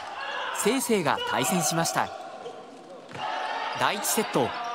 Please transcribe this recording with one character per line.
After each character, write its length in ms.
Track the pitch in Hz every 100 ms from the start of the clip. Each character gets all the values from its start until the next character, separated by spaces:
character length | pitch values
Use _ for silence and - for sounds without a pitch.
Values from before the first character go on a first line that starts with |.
| - - - - - -
聖 180 | 196
星 280 | 262 - 214
が 160 | 143 107 -
対 160 | 110
戦 180 | 131 185
し 120 | 156
ま 100 | 165
し 80 | 165
た。 160 | 143 107 - - - - - - - - - - - - - - - - -
第 160 | 127 202
一 100 | -
セ 160 | -
ッ 100 | 208
ト、 160 | 160 113 - -